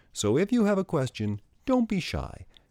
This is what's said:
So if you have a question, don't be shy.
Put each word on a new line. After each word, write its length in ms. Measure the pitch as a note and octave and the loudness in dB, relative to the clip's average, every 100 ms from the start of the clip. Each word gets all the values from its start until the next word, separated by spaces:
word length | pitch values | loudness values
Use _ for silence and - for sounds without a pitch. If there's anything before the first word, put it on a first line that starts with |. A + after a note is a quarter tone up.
| _ | _
So 240 | - G#2 B2+ | -2 2 2
if 120 | G3+ | 2
you 100 | B3 | 2
have 140 | G#3 F#3+ | 2 2
a 80 | F#3+ | 0
question, 560 | D#3 C3 - G#2 G#2 - _ - | -2 -2 -2 -4 -4 -10 _ 0
don't 240 | B3+ A3+ | 2 2
be 100 | F#3+ | -2
shy. 460 | - D2 - - - - _ | -2 -4 -6 -12 -20 -20 _